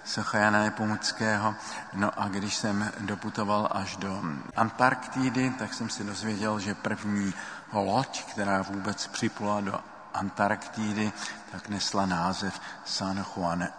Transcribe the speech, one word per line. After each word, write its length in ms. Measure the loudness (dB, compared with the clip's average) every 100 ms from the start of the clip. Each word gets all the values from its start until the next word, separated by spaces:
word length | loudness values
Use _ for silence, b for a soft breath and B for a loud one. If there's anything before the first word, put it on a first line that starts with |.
socha 340 | -4 -4 0 6
Jana 260 | 8 8
Nepomuckého. 920 | 4 2 0 2 -2 0 2 4 2 0 B B B
No 180 | 0 0 2
a 100 | -2
když 280 | 0 -2 0
jsem 360 | 0 2 0 -2
doputoval 720 | -4 -2 -4 -2 2 2 2
až 260 | 0 -2 -4
do 240 | -4 -2 -4 -4 -6 0
Antarktidy, 960 | 0 6 4 4 -4 0 2 4 2 0
tak 140 | -4
jsem 160 | -4 -4
se 140 | -4
dozvěděl, 560 | -6 -4 -2 0 0 0
že 160 | -2 -2
první 580 | -2 -2 0 2 0 -2 B B B
loď, 500 | 0 4 4 2 -4 -8
která 300 | -2 2 2
vůbec 460 | 0 -2 -2 -4 -6
připlula 540 | 0 0 0 0 0
do 180 | 0 -4 -6 -16 -8
Antarktidy, 1000 | -4 -4 2 4 4 -2 -4 -2 2 0 0 B B -10
tak 180 | -12 -4
nesla 360 | -2 0 2 2
název 560 | 2 2 0 -2 -4 B B -6
San 400 | -2 0 -2 -4 0
Juan 320 | 0 2 -2